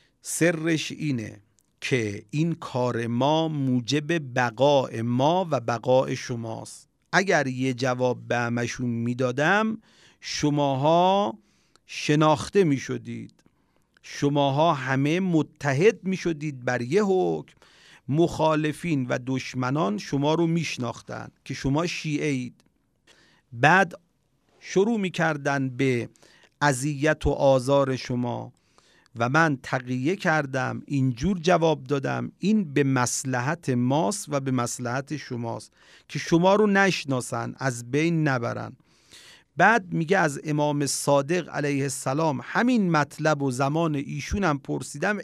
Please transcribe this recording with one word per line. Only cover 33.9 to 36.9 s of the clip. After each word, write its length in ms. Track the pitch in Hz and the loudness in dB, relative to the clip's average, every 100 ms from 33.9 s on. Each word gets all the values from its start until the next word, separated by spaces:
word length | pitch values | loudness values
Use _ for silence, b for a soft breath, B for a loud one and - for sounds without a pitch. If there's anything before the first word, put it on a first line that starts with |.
| 143 190 202 - | 2 0 -4 -4
و 100 | 143 | -4
به 120 | 135 | -2
مصلحت 640 | 127 120 - 120 127 135 151 | -2 -2 -4 -6 -6 -6 -10
شماست 540 | - 123 117 113 - b b b b | -8 -8 -6 -8 -12 b b b b
که 120 | 147 | -10
شما 360 | - 165 185 202 | 0 4 4 4
رو 120 | 214 | 4
نشناسن، 840 | 196 196 | 4 2